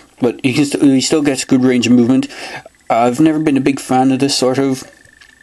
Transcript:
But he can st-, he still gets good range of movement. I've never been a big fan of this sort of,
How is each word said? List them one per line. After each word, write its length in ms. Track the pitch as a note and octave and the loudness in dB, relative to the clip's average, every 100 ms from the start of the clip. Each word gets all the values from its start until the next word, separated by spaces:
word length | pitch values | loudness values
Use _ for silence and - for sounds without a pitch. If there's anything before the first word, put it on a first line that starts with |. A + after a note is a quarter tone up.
| - _ | -20 _
But 180 | - - | -4 -2
he 100 | C3 | -4
can 120 | A#2+ C#3+ | -2 -2
st-, 180 | - | 2
he 160 | C#3+ C3+ | 2 2
still 220 | - D#3+ | 0 0
gets 240 | D3 C3+ - | 0 -4 -2
good 180 | C3 | 0
range 240 | B2+ B2 A#2 | 2 2 2
of 60 | |
movement. 340 | B2 A#2 C3 - - - - - _ _ | 2 4 0 -2 -10 -16 -16 -20 _ _
I've 320 | A#2 A#2+ B2 | 0 0 2
never 180 | D#3+ D#3 | 0 2
been 160 | D#3 C3+ | 0 0
a 60 | |
big 180 | C#3 C#3 | 0 -4
fan 320 | - B2+ C3 | -2 0 2
of 80 | C3 | 0
this 160 | C#3 - | -2 0
sort 240 | B2+ C3 | 0 0
of, 240 | C#3 C3 - - _ _ - _ | -2 -4 -10 -20 _ _ -20 _